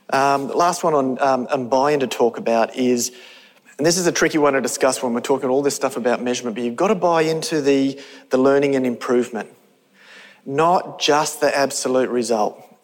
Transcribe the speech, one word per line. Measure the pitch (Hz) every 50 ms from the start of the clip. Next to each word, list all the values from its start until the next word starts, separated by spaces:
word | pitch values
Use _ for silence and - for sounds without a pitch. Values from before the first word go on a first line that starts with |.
| _ -
Um, | 131 135 135 139 143 139 139 123
last | - - 170 175 175 - -
one | 170 156
on, | 139 135 131 127 -
um, | 143 135 131 127 120 -
on | - 131 127 113
buy-in | 131 131 135 147 151 143
to | 131
talk | 117 - - 127 117 - 113
about | 107 117 117 113 113 - -
is, | 127 127 123 123 120 117 - - - - - - - - - _ _ _ - -
and | - 143
this | 165 170 185
is | 175
a | 170 -
tricky | - 170 156 - 160
one | 147 143 135
to | 135
discuss | 117 123 - - 147 131 127 - -
when | 123 117
we're | 120
talking | 117 - 139 127 139 127
all | 127 139 143
this | 143 135
stuff | - - 131 - 131
about | 113 123 117 101 123
measurement, | 123 123 123 123 120 104
but | 117 120
you've | 120 120
got | 123 170 202
to | 214
buy | 175 175 175 170 160 160
into | 160 160 160 151 - 170 156
the, | 135 143 139 139 135 135 135 - - - - - - _
the | - 131
learning | 131 139 139 139 143 139 139
and | 135 127
improvement, | 123 120 117 - - 123 123 120 - - 104 101 - - _ _ _ _ _ _ _ _ _ - - - - - - - _ _
not | - 139 143 160 170 180 190 - - - -
just | - 156 147 147 156 151 - - 151
the | 139 110
absolute | 139 139 131 131 - - 131 127 131 127 95
result, | 117 123 117 110 117 110 104 - - - - - - _